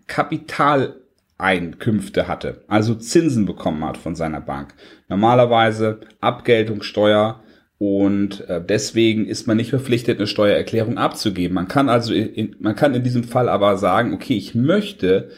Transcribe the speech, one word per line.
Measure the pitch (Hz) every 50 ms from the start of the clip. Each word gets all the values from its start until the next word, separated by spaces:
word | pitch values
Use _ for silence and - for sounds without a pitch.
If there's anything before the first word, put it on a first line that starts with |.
| _ -
Kapitaleinkünfte | - - 147 - 160 151 - - - - 147 143 147 139 120 - - - - _ _ _ _ _ _ - 90 95 95 85 85 82 - - - 117 107 101 98 - - 90 85 -
hatte, | 80 - - 69 62 - - -
also | 104 110 107 117 113
Zinsen | 113 - - - 170 165 156 131 113 101
bekommen | 92 85 - - 90 80 78 80
hat | 76 - -
von | - 82 82
seiner | 80 82 80 78 69
Bank. | - - 69 69 71 - - _ - - - - _ -
Normalerweise | 92 98 107 117 127 123 123 117 117 113 113 113 107 110 110 110 107 - - - _ _
Abgeltungssteuer | 98 120 123 120 - - 117 110 110 110 107 101 - - - 104 104 104 107 107 107 110 110 - - - - _ _ _ _ -
und, | 101 101 98 98 101 98 101 98 101 98 - - - -
äh, | 90 82 87
deswegen | 90 101 110 - - - 113 113 113 107 110 107
ist | - 110 - - 127
man | 107 110
nicht | 117 -
verpflichtet, | - 120 120 - 123 117 - - 107 -
eine | 101 110
Steuererklärung | - - 107 104 92 78 85 - - 113 110 110 110 90
abzugeben. | 131 151 - - - 107 95 90 90 85 92
Man | 92 90 -
kann | - 143 139 127
also | 117 120 113 113 90
in, | 90 110 - - 110 110 107 - -
man | - 107 104 -
kann | - - 123
in | 123 123
diesem | 123 123 123 110
Fall | - - 123 123 87
aber | 87 101 101 104 98
sagen, | 95 98 90 92 107 120 104 -
"Okay, | 92 - - 127 101
ich | 95 - -
möchte | 117 123 151 185 208 202 - - - 95 90 95 104 - - -